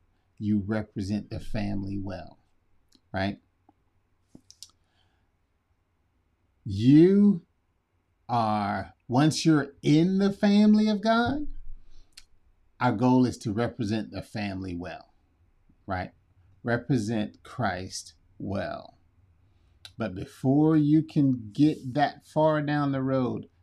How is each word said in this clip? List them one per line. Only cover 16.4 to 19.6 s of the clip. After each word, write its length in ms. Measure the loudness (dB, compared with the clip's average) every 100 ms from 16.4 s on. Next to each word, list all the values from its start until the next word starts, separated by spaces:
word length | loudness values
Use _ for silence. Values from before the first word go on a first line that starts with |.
| _ _
Represent 800 | -4 -4 0 -2 -2 -4 -6 -10
Christ 720 | -16 -6 -4 -6 -10 -14 -18 _ _ -14
well. 600 | -8 -6 -8 -10 -16 _ _ _ _ _ _ _